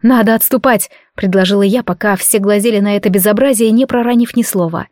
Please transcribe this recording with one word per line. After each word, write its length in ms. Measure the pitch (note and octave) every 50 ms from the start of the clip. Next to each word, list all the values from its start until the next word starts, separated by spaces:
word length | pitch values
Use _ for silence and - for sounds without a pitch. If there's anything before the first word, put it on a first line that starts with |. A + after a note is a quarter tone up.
«Надо 320 | - A3+ C4 A#3+ A3 G#3 A3
отступать», — 560 | A3+ - - - B3+ - C4+ A#3+ G3+ - - - - _ _ _
предложила 460 | - - F#3+ F3+ F#3+ F#3 F#3 G3+ G3+
я, 220 | G3+ G3 G3 B3+ A3+
пока 320 | - F3 - - G#3 G3+
все 240 | F#3 - - - G#3+
глазели 400 | G3 G3+ G#3 G#3 G3+ A#3+ A3 G3+
на 160 | G3 G3+ G3+
это 140 | G3+ G3+ G#3
безобразие, 640 | F3+ G3+ F3+ G#3 G#3 G#3 C4 C#4 C4 G#3 A#3 A3
не 140 | A3 A#3 C4
проронив 500 | B3+ A#3+ A#3+ A#3 A#3+ B3 A#3+ A#3+ A#3 - A#3+
ни 60 | A#3
слова. 440 | - - G3 F3 E3 E3 E3 - -